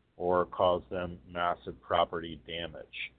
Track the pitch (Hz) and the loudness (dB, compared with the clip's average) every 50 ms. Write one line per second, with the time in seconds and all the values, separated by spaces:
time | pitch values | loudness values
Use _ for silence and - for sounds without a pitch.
0 | _ _ _ - 87 87 90 90 85 - - - 98 90 90 87 - - 95 90 | _ _ _ -2 0 2 4 4 2 2 2 4 4 4 4 4 0 -6 -6 -6
1 | 90 87 87 87 - 92 90 87 87 87 87 - - 95 82 - - - 95 85 | -6 -6 -8 -12 -16 -10 -4 0 0 0 0 -2 -6 -12 -12 -12 -4 0 2 2
2 | 85 - 90 85 82 82 80 73 - - 82 85 85 82 73 64 - _ - - | 2 2 0 -6 -6 -8 -10 -12 -12 -10 -8 -8 -8 -8 -10 -14 -16 _ -12 -10
3 | - - _ | -10 -10 _